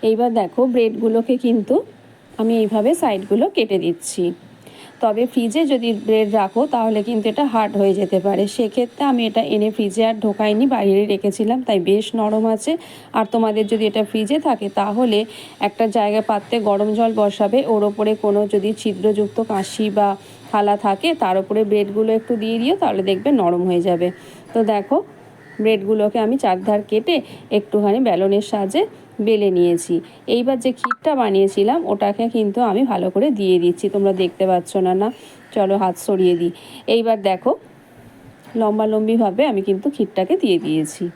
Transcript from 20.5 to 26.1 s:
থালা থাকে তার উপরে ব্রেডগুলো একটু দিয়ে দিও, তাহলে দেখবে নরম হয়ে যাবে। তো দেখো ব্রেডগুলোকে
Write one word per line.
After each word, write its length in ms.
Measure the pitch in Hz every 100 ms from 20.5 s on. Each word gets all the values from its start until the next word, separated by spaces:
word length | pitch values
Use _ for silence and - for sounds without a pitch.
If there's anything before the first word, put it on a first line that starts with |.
থালা 260 | 208 208 202
থাকে 360 | 208 196 320
তার 240 | 330 196 185
উপরে 260 | 190 208
ব্রেডগুলো 500 | 214 208 202 202 220
একটু 220 | 226 226 240
দিয়ে 240 | 220 226
দিও, 160 | 240 381
তাহলে 280 | - 202
দেখবে 280 | 190 190 220
নরম 320 | 277 180 175
হয়ে 180 | 185 175
যাবে। 300 | 180 175 180 180 - - -
তো 100 | 233
দেখো 400 | 220 208 202 294 403 - - - - -
ব্রেডগুলোকে 580 | 214 220 196 214 208